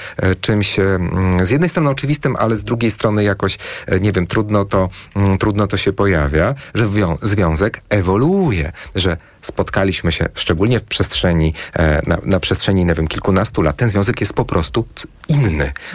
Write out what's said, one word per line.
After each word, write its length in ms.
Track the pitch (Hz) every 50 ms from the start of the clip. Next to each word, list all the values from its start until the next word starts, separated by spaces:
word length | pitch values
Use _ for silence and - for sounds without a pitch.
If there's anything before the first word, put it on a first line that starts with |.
| - - - -
e, 180 | - 95 92
czymś, 440 | 90 - - 110 104 98 - - 104
e, 40 | 95
mm, 600 | 98 95 90 90 85 82 92 95 92 90 90 92
z 40 | 90
jednej 200 | 123 151 180 170
strony 200 | - 180 156 143
oczywistym, 460 | 135 139 - 135 151 147 - 143 120
ale 220 | - 107 110 113 101
z 60 | 101
drugiej 280 | 107 120 117 120 113
strony 320 | - - - 110 104 104 104
jakoś, 340 | 101 98 98 98 98 - - - - - - - -
e, 120 | - 92
nie 120 | 98 107
wiem, 160 | - 95 87 -
trudno 380 | - 113 104 104 104 104 98
to, 240 | 101 - 98 92 92 - - - - -
mm, 220 | 101 101 98 95 92
trudno 300 | - 107 98 104 107 98
to 100 | - 92
się 160 | - 98 -
pojawia, 640 | - 101 101 90 78 73 71 76 78 87 117 143 135 - - -
że 100 | 104 117
wią-, 320 | 101 101 107 98 82 78 -
związek 600 | - 104 101 101 98 80 78 76 98 113 - - - -
ewoluuje, 840 | 104 104 90 90 95 107 131 165 190 202 185 151 101 85 73 78 - - - - -
że 220 | 98 85 92 82 - - - - _
spotkaliśmy 720 | - - - - 90 - - 101 98 98 87 - - 82
się, 140 | 80 - - - -
szczególnie 440 | - - - 85 78 101 120 127 113
w 40 | -
przestrzeni, 680 | - - - - - - - - 92 85 82 80 80 80 - - - -
e, 280 | - 82 78 76 73 - -
na, 100 | 85 85 -
na 140 | - 95 90
przestrzeni, 460 | - - 95 - - - 98 95 90
nie 80 | 87 82
wiem, 140 | - 80 78
kilkunastu 540 | - - - - 95 90 110 - - -
lat, 140 | 85 76 73 -
ten 120 | 120 113
związek 320 | 95 101 101 113 113 -
jest 120 | 104 98 -
po 120 | - -
prostu 400 | - - 87 82 - - 117 113 - -
c-, 120 | - - - - - - -
inny, 440 | 151 143 131 98 80 76 69 71 71 - - - -